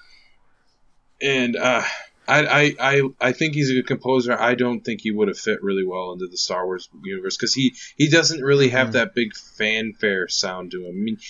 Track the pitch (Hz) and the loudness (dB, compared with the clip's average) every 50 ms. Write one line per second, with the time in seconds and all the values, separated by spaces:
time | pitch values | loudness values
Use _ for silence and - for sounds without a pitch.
0 | - - - - - _ _ _ _ _ _ _ _ _ _ _ _ _ _ _ | -20 -20 -20 -20 -20 _ _ _ _ _ _ _ _ _ _ _ _ _ _ _
1 | _ _ _ - 139 139 135 131 123 120 117 82 107 127 123 113 - - - - | _ _ _ -4 -2 0 2 2 0 0 0 0 2 2 2 2 0 -4 -6 -10
2 | - - _ _ _ - 131 151 156 - 127 147 147 143 143 - 123 135 139 143 | -14 -18 _ _ _ 2 2 2 4 4 4 4 4 4 2 0 0 2 4 2
3 | 139 135 - - 120 127 123 - 160 156 147 151 143 131 127 127 120 - 135 - | 2 0 -2 -2 0 0 0 0 -2 -2 0 0 0 2 2 0 0 0 -4 -4
4 | - 127 131 131 120 123 120 117 113 120 123 120 123 123 120 110 - 120 113 98 | 0 0 2 2 2 2 0 2 2 2 2 2 2 0 0 -2 -4 -6 -6 -4
5 | - 110 104 104 107 98 90 - - 110 104 - 98 98 98 95 92 92 90 92 | -4 -2 0 2 2 0 0 -2 -2 -2 -2 -2 -2 -2 -2 -2 -2 -2 -4 -6
6 | 92 90 90 90 92 90 90 - - - 95 90 90 92 92 90 - - - 82 | -8 -8 -8 -10 -10 -8 -6 -6 -4 -4 -2 -4 -4 -4 -4 -6 -10 -14 -20 -14
7 | - 98 98 95 92 95 - - 120 113 - 135 135 120 - - - - - - | -10 -10 -8 -6 -6 -6 -6 -4 -2 -2 0 2 0 0 0 -4 -18 -10 -2 0
8 | 147 151 147 165 156 - 165 147 131 139 143 139 135 123 120 131 131 113 110 123 | 2 4 6 6 4 4 0 0 2 4 4 6 4 4 4 2 0 2 2 0
9 | 117 98 - 120 117 107 - - - - - - 107 107 110 110 113 110 104 - | 0 0 0 -2 -4 -4 -6 -12 -20 -14 -6 -4 -2 0 0 -2 -2 -6 -6 -2
10 | - 104 98 95 90 87 - - - 95 92 92 90 87 90 90 90 87 87 95 | 0 0 0 0 -2 -4 -4 -4 -4 -4 -6 -8 -10 -10 -10 -10 -10 -8 -6 -4
11 | 104 113 110 104 - - | -4 -4 -4 -6 -10 -18